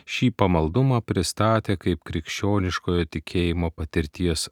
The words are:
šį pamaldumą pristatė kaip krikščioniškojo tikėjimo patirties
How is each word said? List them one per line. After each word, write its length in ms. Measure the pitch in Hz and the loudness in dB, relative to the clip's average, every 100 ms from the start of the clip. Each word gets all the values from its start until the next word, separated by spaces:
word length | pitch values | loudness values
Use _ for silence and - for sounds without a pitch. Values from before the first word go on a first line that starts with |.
| - | -10
šį 240 | - 127 - | -2 0 2
pamaldumą 640 | 98 87 78 90 135 123 | 2 4 2 2 2 2
pristatė 720 | - - 85 - 107 113 104 98 | 0 -2 -2 0 2 2 0 -2
kaip 240 | - 85 - | -2 -2 -4
krikščioniškojo 960 | 82 - - 98 104 92 85 - 87 82 | -8 -6 -4 -2 0 0 -4 -2 0 -2
tikėjimo 560 | - - 95 87 85 82 | -6 -6 -2 0 0 -2
patirties 760 | - 80 - 78 - 87 80 - | -4 -4 -2 -4 -2 -2 -2 -6